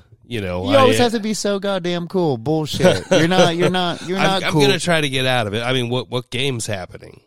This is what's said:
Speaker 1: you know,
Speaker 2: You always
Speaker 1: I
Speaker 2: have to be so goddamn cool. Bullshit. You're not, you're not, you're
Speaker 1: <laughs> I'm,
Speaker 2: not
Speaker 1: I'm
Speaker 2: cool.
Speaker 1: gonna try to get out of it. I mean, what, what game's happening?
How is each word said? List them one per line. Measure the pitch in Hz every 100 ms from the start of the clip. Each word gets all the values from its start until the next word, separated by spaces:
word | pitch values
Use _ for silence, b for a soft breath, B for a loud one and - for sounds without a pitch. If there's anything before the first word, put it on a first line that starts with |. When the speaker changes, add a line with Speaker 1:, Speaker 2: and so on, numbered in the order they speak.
| _ _
Speaker 1:
you | - 117
know, | 92 90 262
Speaker 2:
You | 277
always | 254 -
Speaker 1:
I |
Speaker 2:
have | 240
to | 226
be | 214
so | 214 202 202
goddamn | 202 190 170 175 170
cool. | 185 165 120
Bullshit. | 120 160 147 - 180 - -
You're | 180 165
not, | 180 170 170
you're | 180
not, | 185 175 - 151
you're | 190
Speaker 1:
<laughs> |
I'm, |
Speaker 2:
not | - 190
Speaker 1:
I'm | 175
Speaker 2:
cool. | 160
Speaker 1:
gonna | 139 165
try | 175 160
to | 147
get | 131 131
out | 127 104
of |
it. | 104
I | 120
mean, | 131 120
what, | 123 -
what | 123 -
game's | 120 139 120 110
happening? | 98 87 - - -